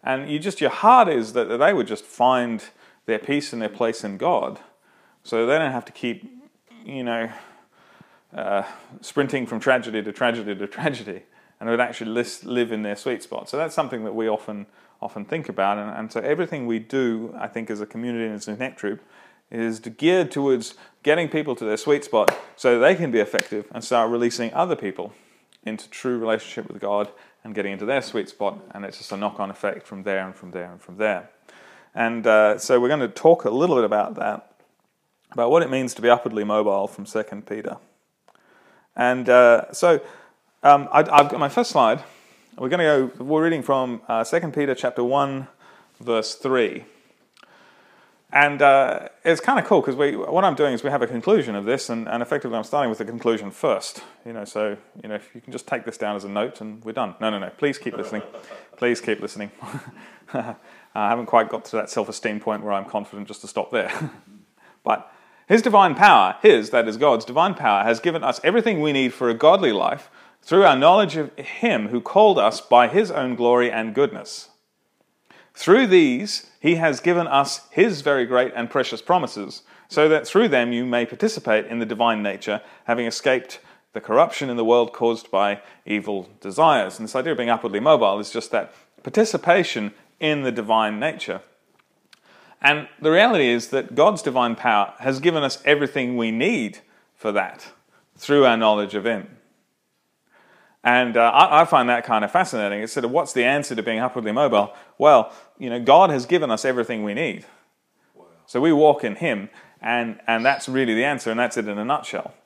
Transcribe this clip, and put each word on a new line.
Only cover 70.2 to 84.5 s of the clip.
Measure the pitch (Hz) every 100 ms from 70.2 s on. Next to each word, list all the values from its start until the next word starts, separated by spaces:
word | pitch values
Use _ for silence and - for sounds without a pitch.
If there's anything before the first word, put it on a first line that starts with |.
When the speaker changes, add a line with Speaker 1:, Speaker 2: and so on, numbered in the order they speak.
| - _
Speaker 1:
through | - 175
our | 190 131
knowledge | 147 190 196 160
of | 143 -
him | 135 - 233 147 107
who | 120
called | - 196 214 160
us | 104 110
by | - 123 120
his | 196 208
own | 151 127
glory | 120 120 123 123
and | 113 113
goodness. | 107 143 104 101 - - _ _ _ _ _ _ _ _ _ _
Through | - - 214 247
these, | 185 151 123 202 - - _
he | 175 170
has | 160 131
given | 175 175 165
us | 139 135 - -
his | - 220 160
very | 147 139
great | 120 123 127
and | 117 117
precious | 139 123 110
promises, | - 180 135 - 101 - _ - _
so | - 147
that | 156 151
through | - 226
them | 135 120
you | 120 127
may | 120
participate | 120 120 220 220 - 110 -
in | 117
the | 113
divine | 110 117 110
nature, | 104 98 - 101 - -
having | - 120 117
escaped | - 143 131 - - _ _ _
the | 110
corruption | - 113 165 -
in | 139